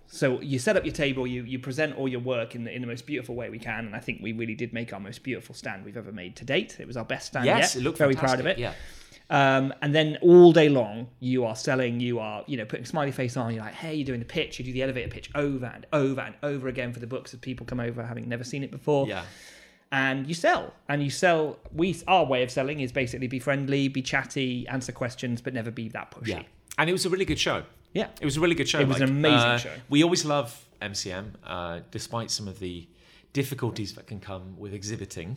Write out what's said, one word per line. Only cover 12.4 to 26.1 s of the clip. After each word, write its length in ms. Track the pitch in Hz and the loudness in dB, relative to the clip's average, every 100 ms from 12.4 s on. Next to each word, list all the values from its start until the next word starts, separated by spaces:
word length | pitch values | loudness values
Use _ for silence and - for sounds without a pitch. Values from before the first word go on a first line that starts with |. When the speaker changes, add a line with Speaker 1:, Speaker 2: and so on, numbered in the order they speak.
| - | -6
Speaker 1:
you 100 | 131 | -6
know, 80 | |
putting 200 | 107 - | -4 -8
a 40 | 120 | -4
smiley 240 | 160 143 | -2 -2
face 240 | 131 127 127 | -2 -4 -2
on, 160 | 117 | -4
you're 80 | 113 | -4
like, 120 | 110 | -8
"Hey," 200 | - 165 156 | -10 -6 -4
you're 100 | 135 | -4
doing 140 | 120 | -6
the 40 | |
pitch, 340 | 117 160 147 - | -4 -4 -4 -6
you 60 | |
do 80 | 127 | -6
the 100 | 127 | -2
elevator 260 | 135 123 - | -2 -2 -6
pitch 180 | - - | -10 -8
over 320 | 143 147 135 120 | -4 -2 -2 -6
and 200 | 107 - | -12 -2
over 300 | 151 139 131 | 0 2 0
and 120 | 110 104 | -6 -6
over 260 | 147 143 131 | -6 -4 -4
again 260 | 123 123 | -4 -6
for 60 | 120 | -8
the 60 | 117 | -8
books 280 | 131 - | -8 -10
as 60 | 120 | -12
people 260 | 131 127 120 | -10 -10 -8
come 120 | 127 | -6
over 240 | 120 120 | -4 -6
having 240 | 120 120 117 | -8 -8 -6
never 120 | 120 | -6
seen 200 | 123 143 | -6 -6
it 60 | 139 | -8
before. 360 | 139 - 143 127 | -4 2 2 2
Speaker 2:
Yeah. 180 | 95 85 - - - - _ _ | -4 -8 -14 -20 -20 -20 _ _
Speaker 1:
And 340 | 135 135 135 135 | 0 0 -2 -4
you 60 | |
sell, 400 | 165 320 359 - - - | 0 2 2 -2 -10 -4
and 140 | 143 | -2
you 80 | 143 | -2
sell. 480 | - 180 165 151 - - | 2 4 4 2 -4 -8
We, 200 | 151 185 - - | 0 0 0 4
our 160 | 185 | 4
way 180 | 143 127 | 4 2
of 80 | 127 | 2
selling 300 | 143 135 151 | 0 -2 -2
is 120 | 127 | -2
basically 340 | 135 123 123 123 | -2 -2 -2 -4
be 120 | 131 | -2
friendly, 480 | 143 139 135 139 135 | -2 0 0 2 2
be 120 | 135 | 0
chatty, 680 | 127 139 131 143 131 123 120 | -2 -2 -2 -2 -2 -2 -4
answer 240 | 131 123 | -6 -6
questions, 500 | - 123 - 127 117 | -6 -6 -4 -4 -4
but 100 | 139 | -4
never 180 | 127 113 | -6 -6
be 180 | 117 110 | -8 -8
that 200 | 104 - | -10 -12